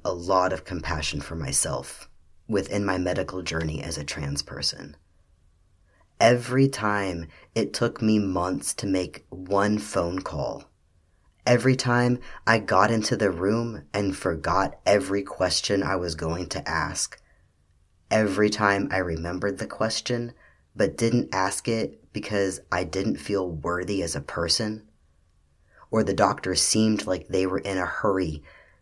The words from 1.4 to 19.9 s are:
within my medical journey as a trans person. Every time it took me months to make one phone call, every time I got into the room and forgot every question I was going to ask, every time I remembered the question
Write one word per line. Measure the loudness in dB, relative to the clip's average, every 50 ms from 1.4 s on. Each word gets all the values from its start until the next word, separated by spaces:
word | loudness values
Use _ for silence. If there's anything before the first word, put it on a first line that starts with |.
| -4 -2 0 0 0 0 -2 -6 -6 -8 -14 -16 -18 -20 -20 -20 _ _ -20 -16 _ -2
within | 0 0 0 0 -2 -2 0
my | 0 0 0
medical | 0 0 0 -2 -2 -4 -6 -8
journey | -6 -4 -4 -4 -2 -4 -4 -6
as | -6 -8 -8 -8
a | -8
trans | -8 -8 -6 -6 -6 -4 -6 -6
person. | -8 -8 -6 -4 -4 -4 -6 -10 -16 -16 -20 _ _ _ _ _ _ _ _ _ _ _ _ _ _ _ _ _ _ _ _ _ _ _ 4
Every | 6 6 6 4 2 0 2 4 4 4
time | 2 0 -2 0 0 0 -2 -2 -4 -6 -8 -10 -14 -20 -16 _ -2
it | -2 -2 -2 0
took | 0 0 0 0 0
me | 2 4 4 4
months | 2 2 0 0 0 0 -2 -2 -4 -4 -6
to | -4 -2
make | 0 0 0 0 -2 -6 -14 -18 -16
one | -14 -12 -6 -2 0 2 2 2 2 0
phone | -2 -2 -2 -2 0 0 -2 -4
call, | -6 -6 -6 -4 -4 -4 -6 -8 -12 -18 _ _ _ _ _ _ _ _ _ _ _ _ _ _ 0
every | 2 2 4 4 4 2
time | 2 2 2 2 4 4 4 2 0 -4 -10 -14 -4 2 2
I | 2 2
got | 4 2 4 6 6 6
into | 4 2 2 0 0 2
the | 2 2
room | 2 2 2 2 2 2 0 -2 -6 -10 -10 -6 -4
and | -2 -2 -2 -2
forgot | -2 -2 -2 -2 -2 -2 0 2 2 2 0 -2 -2 2
every | 4 4 4 4 2 -2 -2 -2
question | -4 -4 0 0 0 0 0 0 0 0 0 2
I | 0 0 0
was | -2 -2 -4
going | -2 -2 -2 -2 -2 -4 -6
to | -6 -6 -4 -2
ask, | -2 -2 -2 -2 -2 -4 -6 -6 -8 -12 -20 _ _ _ _ _ _ _ _ _ _ _ _ _ _ _ _ 0
every | 2 2 2 2 2 4 2 2
time | 2 4 4 4 4 2 0 0
I | -2 -2
remembered | -2 -2 -2 -4 -4 -4 -6 -4 -4 -4 -4 -4
the | -8 -8
question | -4 -2 -2 -2